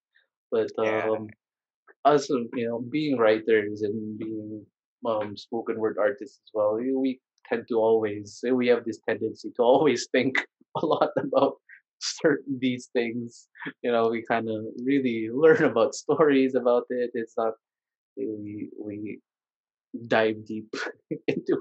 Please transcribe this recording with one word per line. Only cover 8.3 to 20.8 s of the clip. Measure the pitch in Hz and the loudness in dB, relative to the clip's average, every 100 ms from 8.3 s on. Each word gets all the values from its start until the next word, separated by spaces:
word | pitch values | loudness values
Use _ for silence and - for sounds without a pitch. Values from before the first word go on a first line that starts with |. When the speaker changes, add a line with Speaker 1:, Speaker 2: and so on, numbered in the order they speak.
| - 123 | -8 -2
Speaker 1:
we | 127 120 | 0 2
have | 117 | 2
this | 113 107 - | 0 -8 -4
tendency | 104 110 - 107 - | -2 -4 -6 -10 0
to | |
always | 117 - 156 120 - | 4 6 6 2 0
think | 131 131 131 - _ | 0 2 -2 -6 _
<laughs> | _ - | _ -4
a | 156 | -2
lot | 147 151 - | 2 2 0
about | 139 175 - - _ - _ _ | 0 2 2 0 _ -20 _ _
certain, | - - 160 143 143 131 | -10 0 2 2 -2 -2
these | 127 123 - | -2 -2 -2
things. | 127 117 120 117 - _ - 139 - | -2 -2 -4 -8 -12 _ -14 -14 -6
You | 127 | 0
know, | 117 113 | 2 2
we | 117 117 | 0 -2
kinda | 117 113 107 110 117 | -2 -2 -6 -8 -6
really | 127 143 127 113 110 | 0 0 0 -2 -4
<laughs> | |
learn | 123 160 156 | 4 6 8
about | 143 117 107 - | 4 4 2 0
stories | - 147 156 135 131 127 | -2 4 6 6 4 2
about | 120 120 - | 2 2 0
it. | 123 120 | -4 -4
It's | 120 113 - | -6 -6 -4
not, | 113 110 _ _ _ _ _ - | -4 -4 _ _ _ _ _ -8
we, | 110 107 104 104 101 - | -8 -8 -10 -10 -12 -12
we | 104 104 104 101 _ _ _ _ _ _ _ 113 113 | -12 -10 -10 -12 _ _ _ _ _ _ _ -16 0
dive | 120 110 107 107 | 2 2 -2 -8
deep | 107 107 - | -12 -10 -10